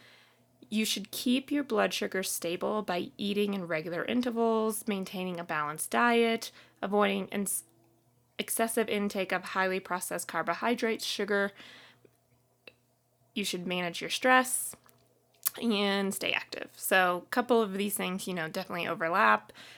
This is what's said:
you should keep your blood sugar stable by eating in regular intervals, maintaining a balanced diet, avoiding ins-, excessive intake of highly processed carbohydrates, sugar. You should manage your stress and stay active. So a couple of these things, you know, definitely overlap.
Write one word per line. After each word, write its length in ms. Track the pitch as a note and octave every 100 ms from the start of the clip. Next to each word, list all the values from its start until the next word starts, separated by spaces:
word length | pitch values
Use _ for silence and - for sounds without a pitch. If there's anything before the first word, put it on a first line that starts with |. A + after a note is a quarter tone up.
| - - - _ _ _ -
you 160 | G#3+ A3
should 240 | G#3 G3
keep 420 | - B3 B3+ C4
your 120 | C#4+
blood 280 | C#4 G#3+ F#3+
sugar 300 | - G3+ F#3+
stable 600 | F#3+ - E3+ F3+ G#3 G#3+
by 260 | G#3 F3+ - -
eating 380 | G3+ G3+ G3+ G3
in 100 | E3+
regular 380 | D#3 E3 E3+ -
intervals, 840 | B3 B3 A3+ A3+ A3 A3 G#3+ -
maintaining 520 | G3 F#3+ F#3+ F#3 E3+
a 40 |
balanced 460 | F3 D#3 D3 D#3 -
diet, 640 | A3+ A#3+ A#3 A3+ A3+ - - - _
avoiding 440 | F#3+ G#3 G3+ G3 -
ins-, 340 | G3+ G3 - - _ _ _ _ _ _ -
excessive 500 | G3+ - A3+ A#3 A3
intake 420 | G#3 G3+ G3+ F#3
of 120 | F#3
highly 360 | - F#3+ F#3+ F#3
processed 480 | - F3+ - F3 -
carbohydrates, 760 | E3 E3 E3+ A3+ A#3+ A3+ A3
sugar. 480 | - - G3+ G3+ G3+ - - - - _ - _ _ _ _ _ - - _ _ _ _ _
You 100 | G#3+
should 220 | G3 F3+ F3+
manage 360 | F3+ F3 E3+
your 100 | D#3+
stress 640 | - B3+ B3+ B3 - - - - _ _ _ _ _ - -
and 540 | A#3 G3+ G3+ G3 G3
stay 180 | - -
active. 380 | - - - - -
So 480 | - F#3+ F3+ F3+ -
a 40 |
couple 320 | B3+ A#3+ A#3
of 120 | G#3
these 220 | F#3+ G3+ G3+
things, 320 | F#3 F#3 -
you 60 |
know, 160 | F3+ D#3+
definitely 380 | F#3+ F3+ F3 -
overlap. 640 | G#3 E3 F#3 A3 G#3+ - - -